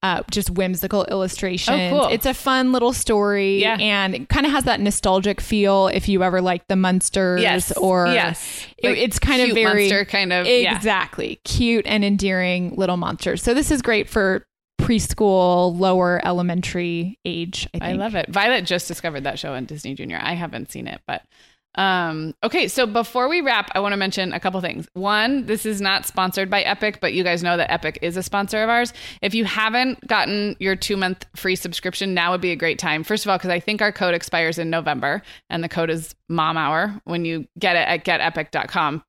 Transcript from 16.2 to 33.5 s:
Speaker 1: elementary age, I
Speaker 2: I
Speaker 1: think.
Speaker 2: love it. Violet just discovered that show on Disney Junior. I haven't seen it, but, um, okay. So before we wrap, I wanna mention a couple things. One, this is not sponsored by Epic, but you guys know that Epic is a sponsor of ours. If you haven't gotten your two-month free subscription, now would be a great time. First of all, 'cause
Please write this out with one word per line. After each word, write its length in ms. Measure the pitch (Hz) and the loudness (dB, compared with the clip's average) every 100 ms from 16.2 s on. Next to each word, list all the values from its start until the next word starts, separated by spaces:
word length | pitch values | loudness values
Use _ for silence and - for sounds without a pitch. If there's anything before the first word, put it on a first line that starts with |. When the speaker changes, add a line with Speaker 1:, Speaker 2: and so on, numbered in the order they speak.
Speaker 1:
elementary 920 | - 180 175 175 - 180 175 170 175 220 175 | 0 0 0 -2 -2 -2 -2 -2 -4 -6 -8
age, 420 | 170 170 - - | -6 -6 -8 -8
I 40 | - | -6
Speaker 2:
I 100 | 170 | -4
Speaker 1:
think. 80 | 185 | -4
Speaker 2:
love 160 | 214 196 | -2 -4
it. 120 | - | -2
Violet 360 | 185 220 247 175 | 0 2 2 0
just 220 | 175 - | -2 -4
discovered 360 | 170 170 143 | -6 -6 -4
that 160 | 139 139 | -6 -6
show 140 | 151 | -6
on 120 | 131 127 | -8 -8
Disney 280 | 151 135 135 | -10 -10 -10
Junior. 240 | - 85 | -8 -4
I 120 | - | -4
haven't 380 | 170 170 117 131 | -4 -6 -8 -12
seen 160 | - 117 | -12 -12
it, 140 | - - | -12 -8
but, 160 | - - _ _ _ _ - | -8 -10 _ _ _ _ -2
um, 600 | 190 180 170 156 160 - | 0 0 -2 -4 -8 -6
okay. 240 | 220 349 233 | -2 0 0
So 180 | 262 240 | 0 0
before 420 | 220 226 254 254 | 0 -2 0 0
we 140 | 349 | 0
wrap, 300 | 269 226 196 | 0 0 0
I 60 | - | -2
wanna 180 | 202 202 | 0 0
mention 340 | 190 196 185 | -2 -2 -4
a 60 | 170 | -4
couple 220 | 190 185 | -4 -2
things. 260 | 175 - 160 | -4 -6 -10
One, 520 | 180 196 214 233 277 220 | -6 0 2 2 0 -2
this 200 | 214 220 | -2 -2
is 160 | 202 | -2
not 240 | 196 196 - | -2 -2 -2
sponsored 440 | - 185 196 190 | -2 -2 0 0
by 120 | 202 | 0
Epic, 380 | - 202 214 202 | 0 0 -2 -2
but 120 | 170 | -2
you 100 | 147 | 0
guys 180 | 180 175 | 0 0
know 160 | 175 175 | 0 0
that 140 | 151 | 0
Epic 280 | 160 156 - | 0 -2 -4
is 140 | 170 180 | -4 -4
a 40 | |
sponsor 400 | 180 202 202 214 | -4 -4 -2 0
of 60 | 220 | 2
ours. 240 | 233 240 - - - | 2 0 -6 -18 -6
If 120 | 196 | -4
you 120 | 220 202 | -2 -2
haven't 600 | 214 220 233 262 - - | 0 0 0 0 -4 -2
gotten 480 | 214 156 208 208 - | 0 0 -2 -4 -4
your 160 | 190 185 | -2 -2
two-month 500 | - 196 185 185 - - | -2 -2 -2 -4 -10 -6
free 200 | 190 185 | -4 -4
subscription, 580 | 180 - 185 180 196 | -4 -6 -6 -4 -2
now 180 | 180 170 | 0 0
would 100 | 180 | 0
be 100 | 180 | -2
a 40 | 160 | -2
great 220 | 165 - | -2 -2
time. 260 | 175 156 | -2 -2
First 220 | 156 214 208 | -2 -2 0
of 40 | |
all, 80 | 185 | 0
'cause 120 | 180 | 0